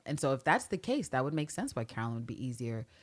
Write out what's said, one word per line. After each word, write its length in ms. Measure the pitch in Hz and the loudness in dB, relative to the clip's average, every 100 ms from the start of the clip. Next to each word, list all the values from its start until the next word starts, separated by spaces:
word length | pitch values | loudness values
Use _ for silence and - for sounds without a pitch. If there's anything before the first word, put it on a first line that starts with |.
| - | -4
And 140 | 147 | 0
so 120 | 139 | 2
if 120 | 135 | 2
that's 220 | - 240 - | 4 4 4
the 120 | 185 | -4
case, 300 | - 277 185 | 0 0 2
that 160 | 131 | 2
would 100 | 139 | 2
make 160 | 156 151 | 0 -2
sense 240 | - - | -2 -4
why 100 | - | -2
Carolyn 300 | 113 - 117 117 | -4 -2 -2 -2
would 100 | 117 | -4
be 180 | - 127 | -4 -6
easier, 400 | 120 120 113 117 - | -4 -4 -4 -6 -14